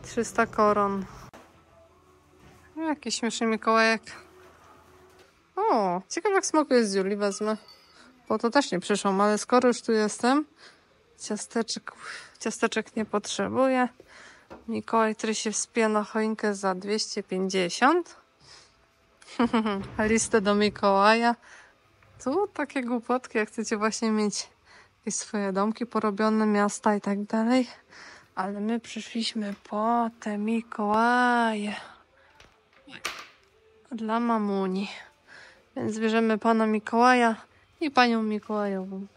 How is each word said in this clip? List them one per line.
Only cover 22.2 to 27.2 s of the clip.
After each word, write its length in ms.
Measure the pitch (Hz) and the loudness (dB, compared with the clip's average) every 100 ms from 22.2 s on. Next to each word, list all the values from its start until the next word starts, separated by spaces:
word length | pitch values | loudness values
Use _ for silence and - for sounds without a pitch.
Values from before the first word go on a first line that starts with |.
Tu 240 | - 302 403 | -2 0 -2
takie 360 | - 294 277 | -4 -4 -4
głupotki, 540 | 240 240 - 247 - 233 | -2 -4 0 -2 0 -2
jak 100 | 214 | -2
chcecie 300 | - 214 214 | -4 -4 -2
właśnie 340 | 214 208 226 | -2 0 0
mieć 380 | 214 208 - - _ _ - - _ | 2 0 -2 -10 _ _ -20 -20 _
jakieś 160 | - - | -8 -8
swoje 380 | - 214 196 | -6 -4 -2
domki 320 | 190 208 220 240 | 0 -2 -2 -4
porobione, 600 | 220 214 202 220 220 214 | -2 -2 0 0 2 2
miasta 500 | 208 208 - 214 208 | 2 2 0 0 0
i 60 | |
tak 220 | 202 202 | -2 -4